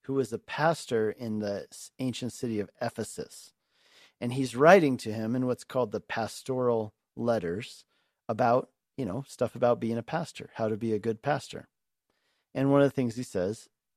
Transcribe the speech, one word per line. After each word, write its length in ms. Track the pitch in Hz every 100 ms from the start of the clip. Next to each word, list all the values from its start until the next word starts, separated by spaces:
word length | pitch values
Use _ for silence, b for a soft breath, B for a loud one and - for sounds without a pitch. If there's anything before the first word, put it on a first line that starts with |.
who 100 | -
was 200 | 135 123
a 60 | 113
pastor 720 | - - 156 160 - 117 107
in 280 | - 117 107
the 280 | 104 101 -
s-, 220 | - - -
ancient 340 | 131 117 123
city 260 | - 123 107
of 100 | 98 -
Ephesus. 720 | 117 - 107 - - - - _ _ b b b b b
And 120 | 123
he's 220 | 127 127 117
writing 420 | 151 190 151 127
to 140 | 110
him 240 | 110 110 127
in 120 | 127
what's 180 | 123 -
called 260 | 131 117
the 80 | 107
pastoral 960 | - - 107 - - 127 123 117 107 _ _ -
letters 680 | 117 113 85 92 131 - _ _ _ _ -
about, 400 | 110 120 123 - _ _ -
you 100 | 120
know, 200 | 104 139
stuff 260 | - 120
about 280 | 117 123 113
being 160 | 113 117
a 60 |
pastor, 460 | - 160 151 - -
how 160 | - 110
to 80 | 110
be 160 | 113
a 60 | 107
good 220 | 110 110
pastor. 460 | 139 143 - - - _ _ _ _ _ _ _ _
And 180 | 135 139
one 100 | 139
of 60 | 143
the 80 | -
things 200 | 123 110
he 80 |
says, 440 | 123 98 92 113 - _ _